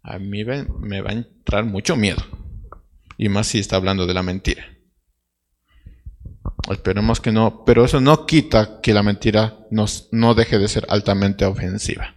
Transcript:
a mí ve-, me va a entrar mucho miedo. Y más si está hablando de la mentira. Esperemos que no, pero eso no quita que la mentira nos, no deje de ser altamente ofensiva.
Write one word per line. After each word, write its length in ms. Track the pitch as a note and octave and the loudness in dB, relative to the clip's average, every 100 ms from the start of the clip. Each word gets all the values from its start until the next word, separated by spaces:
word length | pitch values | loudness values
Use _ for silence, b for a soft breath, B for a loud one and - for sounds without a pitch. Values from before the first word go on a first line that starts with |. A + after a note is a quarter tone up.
a 160 | - F#2+ | -12 -10
mí 260 | G2 G2+ | -8 -6
ve-, 220 | A2 C#3 C3 - | -6 -6 -6 -8
me 220 | G#2+ G2 | -8 -6
va 100 | - | -4
a 20 | |
entrar 520 | A2 A#2+ _ - G#2 A2 | -6 -8 _ -4 -2 -2
mucho 300 | G2 - D3+ | -4 -2 0
miedo. 280 | G#2 - - - - - - - _ _ _ - | 0 -2 -8 -14 -16 -16 -18 -20 _ _ _ -4
Y 140 | G#2+ | -2
más 160 | G2+ G#2+ | 0 0
si 140 | A2 | -2
está 160 | G2 F#2+ | 0 -2
hablando 320 | F#2 G2 F2+ | 0 -2 -2
de 80 | F2+ | -2
la 80 | |
mentira. 420 | F2+ F#2 - - - - _ _ _ _ _ _ _ _ _ b b b - - - - - - - | -2 -4 -4 -6 -10 -20 _ _ _ _ _ _ _ _ _ b b b -20 -18 -20 -12 -10 -8 -6
Esperemos 500 | G2 G2 F#2+ A2 A2+ | -2 -2 0 0 0
que 100 | A#2+ | 0
no, 320 | A2 A2+ - | 2 2 2
pero 220 | - A#2 A#2+ | 4 6 6
eso 160 | C#3 | 4
no 240 | C3 D#3 - | 4 4 4
quita 560 | D#3 - A2+ G#2 - | 2 4 2 2 -2
que 140 | - G#2 | 2 2
la 80 | |
mentira 560 | G#2 G2 A2+ G#2+ A2 - - | 2 0 2 2 0 -4 -6
nos, 400 | A2 G#2+ - - | -2 -2 -4 -4
no 220 | A2+ A#2 | 2 4
deje 240 | A2+ A2 G#2+ | 4 2 2
de 100 | G2+ | 0
ser 200 | A#2 - | -2 -2
altamente 560 | G#2 G#2 G2 G2 G2 G2 | -2 0 0 0 0 -2
ofensiva. 680 | G2 F2+ G2 - - - | -2 -6 -6 -6 -8 -12